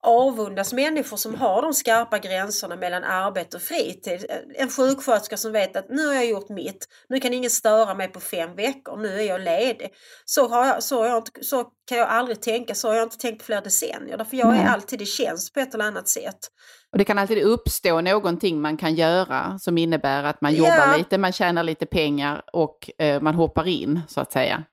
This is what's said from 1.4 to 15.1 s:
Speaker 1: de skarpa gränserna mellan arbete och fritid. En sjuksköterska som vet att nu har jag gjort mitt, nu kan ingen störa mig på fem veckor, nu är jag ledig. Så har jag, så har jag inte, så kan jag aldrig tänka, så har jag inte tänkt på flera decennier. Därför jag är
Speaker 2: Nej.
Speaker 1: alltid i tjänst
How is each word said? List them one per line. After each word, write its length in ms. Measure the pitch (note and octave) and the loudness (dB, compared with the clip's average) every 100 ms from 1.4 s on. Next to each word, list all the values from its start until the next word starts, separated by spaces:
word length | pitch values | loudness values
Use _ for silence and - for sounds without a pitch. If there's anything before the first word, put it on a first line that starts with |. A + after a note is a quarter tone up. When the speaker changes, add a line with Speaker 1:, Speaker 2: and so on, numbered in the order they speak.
| A#3+ F#3+ | 0 2
Speaker 1:
de 120 | D4+ | 0
skarpa 440 | C#4+ - A3+ A#3 G#3 | 0 2 2 2 -4
gränserna 560 | G#3 F#3 G3 G#3 F#3+ F3 | -4 -4 -4 -6 -8 -6
mellan 280 | F3+ F3+ | -4 -4
arbete 540 | - F#3 F#3+ G3 E3+ G#3+ | -2 -2 -2 -4 -8 -10
och 60 | |
fritid. 600 | - E4 G#3 F#3 - F3 - - - - | -6 -4 -4 -6 -8 -8 -8 -10 -10 -6
En 140 | C4 | -6
sjuksköterska 680 | - C4 C4+ C4+ G#3+ - G3+ | 0 0 0 0 0 0 -8
som 140 | A3+ | -4
vet 240 | G#3+ F#3+ G3 | -2 -2 -4
att 120 | F#3+ | -6
nu 180 | C4 D#4 | -4 0
har 60 | |
jag 120 | C4+ A#3+ | 0 0
gjort 240 | G#3 - | -2 -6
mitt, 380 | G#3 - G3 - _ _ | -10 -10 -12 -18 _ _
nu 100 | C4 | -4
kan 140 | C4 | -2
ingen 160 | B3 B3 | -2 -2
störa 440 | A3 A3+ G#3+ G#3+ | 0 4 4 4
mig 140 | G3 F#3 | 0 -6
på 120 | F#3+ | -8
fem 360 | - F#3 E3 F3+ | -8 -6 -6 -4
veckor, 420 | A3+ C4+ - - | -4 -4 -12 -8
nu 220 | G#3+ F#3+ | -6 -2
är 40 | |
jag 180 | G#3+ F#3 | -2 -2
ledig. 480 | F#3 E3+ B3 - F#3+ _ - - - | 0 0 0 -2 -10 _ -20 -20 -4
Så 220 | - B3 | 2 2
har 180 | A#3+ C4 | 4 2
jag, 160 | - | 2
så 160 | - B3+ | 0 0
har 60 | A3+ | 2
jag 100 | A#3+ | 0
inte, 140 | A3+ - | -4 -12
så 200 | - C4+ A#3+ _ - | -4 -4 -4 _ -6
kan 80 | A#3+ | 0
jag 100 | A#3 | 2
aldrig 320 | A3+ B3+ G#3+ | 2 0 -4
tänka, 340 | - A3+ A#3+ G#3 | -2 -4 -4 -4
så 120 | A3+ | 0
har 80 | A3+ | 0
jag 80 | |
inte 140 | A3+ - | 0 -4
tänkt 220 | B3 A3 | -8 -8
på 60 | - | -6
flera 160 | G#3 | -6
decennier. 560 | F#3+ E3+ - - - - | 0 -2 -2 -8 -10 -10
Därför 200 | A3 C4 | -6 2
jag 100 | A#3 | 4
är 40 | |
Speaker 2:
Nej. 160 | A3+ F#3+ | 6 4
Speaker 1:
alltid 340 | G#3+ G3+ A#3 | 2 -2 -10
i 40 | |
tjänst 480 | G3+ | -6